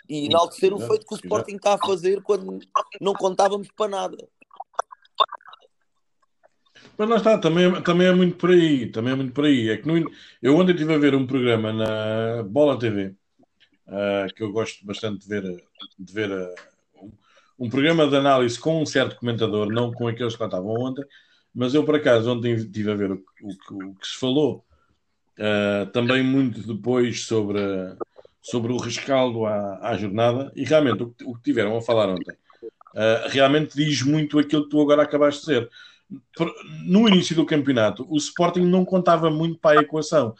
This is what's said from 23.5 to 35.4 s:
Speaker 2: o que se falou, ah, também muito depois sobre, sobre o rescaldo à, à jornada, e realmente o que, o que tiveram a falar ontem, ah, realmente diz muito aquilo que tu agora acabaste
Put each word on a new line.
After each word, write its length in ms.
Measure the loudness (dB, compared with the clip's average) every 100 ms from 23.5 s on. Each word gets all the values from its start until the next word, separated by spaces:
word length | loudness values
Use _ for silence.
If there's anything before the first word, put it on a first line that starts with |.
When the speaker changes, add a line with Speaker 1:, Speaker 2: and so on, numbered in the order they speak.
| -18 -16 -14 -14
Speaker 2:
o 60 | -14
que 120 | -14
se 100 | -6
falou, 460 | -2 0 0 -2 _ _ _ _ _ _ _ -6
ah, 500 | -2 0 0 -2 -2
também 320 | -2 0 0
muito 380 | 2 0 0 -4
depois 640 | -8 -6 -2 0 0 -2 -4
sobre, 340 | -2 -2 -2 -2 -4 -8 -12 -16 _ -20 _
sobre 300 | -8 -6 -4
o 60 | -4
rescaldo 680 | -6 -8 -2 0 0 -2 -4
à, 340 | -4 -6 -8
à 160 | -6 -4
jornada, 540 | -4 0 0 0 -4 -8
e 80 |
realmente 400 | 2 4 4 0
o 80 | -6
que, 120 | -12
o 100 | -14
que 100 | -8
tiveram 320 | -4 0 0 -2
a 40 |
falar 280 | 0 0 2
ontem, 280 | -2 -8 -16 _ _ -20 -20 _ -2
ah, 320 | 0 2 0
realmente 460 | 4 4 4 0 -2
diz 260 | -2 0
muito 380 | 2 0 2 0
aquilo 240 | 2 0
que 60 | 0
tu 120 | 2
agora 220 | 4 4
acabaste 380 | 4 2 2 0